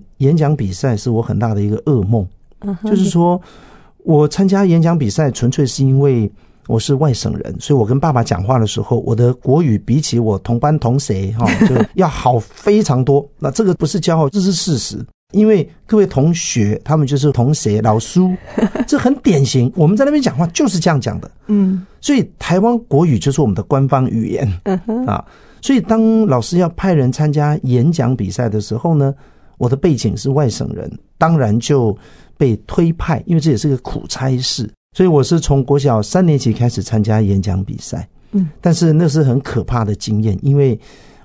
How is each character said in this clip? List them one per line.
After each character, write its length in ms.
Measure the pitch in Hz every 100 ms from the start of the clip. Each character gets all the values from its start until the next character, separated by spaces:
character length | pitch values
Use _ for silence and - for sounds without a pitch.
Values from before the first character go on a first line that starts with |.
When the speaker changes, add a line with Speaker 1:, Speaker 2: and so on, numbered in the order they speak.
| - -
Speaker 1:
演 200 | 135 165
讲 200 | 147 147
比 160 | 98
赛 240 | 92 135 107
是 140 | 127
我 120 | 110
很 160 | 117 101
大 160 | 113
的 80 | 101
一 80 | 104
个 100 | 107
噩 180 | - 131
梦。 240 | 95 117 92 - - -
Speaker 2:
嗯 120 | 202 185
哼。 140 | 214
Speaker 1:
就 60 | 196
是 80 |
说， 360 | 180 170 170 180 - - - - - _
我 280 | - 151 151
参 200 | - 196
加 200 | 196 196
演 160 | 170
讲 160 | 165 170
比 100 | 113
赛 220 | 127 147
纯 180 | - 123
粹 160 | 139
是 200 | 135 -
因 160 | 135 131
为 280 | 139 120 101 - _ _ -
我 100 | 113
是 160 | -
外 180 | 135 151
省 200 | 113 104 -
人， 180 | - 92
所 140 | -
以 40 | 110
我 80 | 104
跟 140 | 139
爸 120 | 160
爸 120 | 127
讲 180 | 113 90
话 160 | 98 131
的 80 | 107
时 160 | -
候， 160 | 101 - -
我 80 |
的 180 | 117 120
国 280 | 123 - 143
语 160 | 156 104
比 220 | - 139
起 180 | - 120
我 180 | 110 98
同 180 | - 120
班 180 | 147 156
同 220 | 117 135
学， 340 | - 98 98 110
哈， 80 | 113
Speaker 2:
<laughs> 80 | - 214
Speaker 1:
就 80 | 127 208
要 140 | - 175
好 280 | - 127 120
非 440 | - - - 208
常 220 | 208 127
多。 200 | 131 139 - -
那 100 | 143
这 140 | 135
个 100 | 202
不 120 | 175 160
是 140 | 180
骄 160 | 175 165
傲， 120 | 143
这 120 | 202
是 120 | 190
事 240 | 170 - 131
实。 220 | - - - _ _
因 140 | 196 214
为 220 | 202 - - -
各 100 | 214
位 100 | 190
同 280 | 180 156
学， 460 | 165 - 123 104 107
他 140 | - 156
们 100 | 135
就 100 | 139
是 140 | 147
同 240 | 127 123
学、 260 | 151 - 104
老 160 | 113 110
师， 220 | - 180 185 185 -
Speaker 2:
<laughs> 360 | - - 311 247
Speaker 1:
这 100 | 285
很 160 | 254 285
典 280 | - 156
型。 260 | 131 - 190 185
我 100 | 156
们 100 | 208
在 80 |
那 60 | 277
边 100 | 302
讲 160 | 247 123
话 100 | 170
就 180 | - 277
是 140 | 170
这 100 | 175
样 100 | 147
讲 200 | 107 87
的。 100 | - - -
Speaker 2:
嗯。 400 | 208 190 185 190 -
Speaker 1:
所 140 | -
以 140 | 269 - -
台 200 | - 180
湾 180 | 226 240
国 260 | 233 135 170
语 120 | 113
就 120 | 143
是 100 | 135
我 60 | 123
们 80 |
的 80 | 92
官 240 | - 135 135
方 220 | 135 127
语 200 | 113 110
言。 300 | - 107 87
Speaker 2:
嗯 140 | 196 190 -
哼。 200 | 226 254
Speaker 1:
啊， 160 | - - - - -
所 160 | - 262
以 40 |
当 440 | 170 220 220 226 208
老 140 | 127
师 160 | - 170
要 120 | 175
派 240 | - 196
人 180 | 160 127
参 180 | 131 151
加 280 | 147 147 151
演 280 | 131 123 147
讲 240 | 170 123 127
比 140 | 95
赛 180 | 110 117
的 100 | 104
时 160 | 101
候 200 | 110 170
呢， 200 | 156 139 139 - _ - -
我 100 | -
的 80 | 135
背 180 | 180
景 220 | 127 110 82
是 140 | 139
外 180 | 139 131
省 180 | - -
人， 160 | - - - _ -
当 200 | 165 160
然 200 | 113 113
就 340 | - 143 113 - - - - -
被 180 | 135 104 -
推 240 | - 165
派， 280 | 170 - 156 165
因 80 | 160
为 40 |
这 100 | 156
也 60 | 120
是 120 | 151
个 80 | 131
苦 260 | - - -
差 260 | - 131 127
事。 320 | 127 - 110 - _ -
所 80 |
以 20 | 185
我 160 | 147
是 160 | 127 165
从 240 | - 139
国 160 | 127 143
小 220 | 139 110
三 240 | 104 180
年 140 | 175 143
级 160 | 117
开 160 | 104 117
始 120 | 104
参 200 | 92 110
加 180 | 107 110
演 200 | 101 98
讲 220 | 98 95
比 140 | 98 -
赛。 320 | - - - _ _
Speaker 2:
嗯。 160 | 202 165 -
Speaker 1:
但 100 | 175
是 220 | 165 165
那 120 | 156 170
是 160 | 147
很 160 | 135 127
可 240 | - 120
怕 220 | 87 117
的 100 | 107
经 280 | 101 - 107
验， 160 | 110 98
因 160 | 139 143
为 220 | 135 110 - - - -